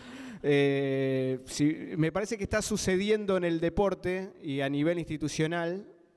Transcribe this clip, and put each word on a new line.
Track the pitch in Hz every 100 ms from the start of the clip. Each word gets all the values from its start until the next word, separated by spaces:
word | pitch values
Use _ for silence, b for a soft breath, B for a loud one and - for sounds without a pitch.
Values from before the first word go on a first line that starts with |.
| 247 262 262 208 143
Eh, | 143 139 139 139 135 135 131 131 131 -
sí, | - 147 160 - 151
me | 160
parece | 185 214 220
que |
está | 196 214
sucediendo | - 214 196 185 202 214 202 185
en |
el | 175 165
deporte | 170 165 196 185 180 185 190 -
y | 160 139
a | 139
nivel | 143 156 175
institucional | 151 151 143 - 156 175 170 190 - - _